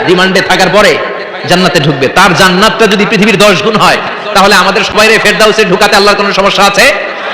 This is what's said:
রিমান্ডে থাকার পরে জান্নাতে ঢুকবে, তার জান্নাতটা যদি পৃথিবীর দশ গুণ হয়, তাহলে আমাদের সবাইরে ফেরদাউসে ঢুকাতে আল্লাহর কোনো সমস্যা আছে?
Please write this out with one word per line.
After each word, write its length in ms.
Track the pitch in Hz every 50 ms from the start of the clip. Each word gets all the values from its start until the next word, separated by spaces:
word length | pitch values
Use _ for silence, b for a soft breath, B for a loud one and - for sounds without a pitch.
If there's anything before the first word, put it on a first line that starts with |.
| - -
রিমান্ডে 340 | 180 180 185 190 185 196
থাকার 280 | - - 185 180 190 175 185
পরে 240 | 208 208 185 139 - - - - - - - - - - -
জান্নাতে 320 | 180 185 185 175 - 165
ঢুকবে, 280 | 139 160 143 135 131 120
তার 280 | - 180 190 202 170
জান্নাতটা 520 | 139 190 185 180 180 214 220 - - 226 208
যদি 180 | 220 196 202 202
পৃথিবীর 280 | 226 180 208 220 190 175
দশ 240 | 202 214 190 165 -
গুণ 120 | 220 214
হয়, 220 | 196 170 170 139 214 - - - - - - -
তাহলে 220 | 196 190 202 208
আমাদের 280 | 185 180 190 190 214 190
সবাইরে 360 | - - 208 214 220 220 202
ফেরদাউসে 460 | - 208 208 - 220 214 202 214 214
ঢুকাতে 300 | 185 180 - 214 202 214
আল্লাহর 220 | 202 202 202 196 185
কোনো 160 | 208 202 180
সমস্যা 300 | 190 196 196 - 185 202
আছে? 300 | 196 - 196 233 277 - - - - - - - -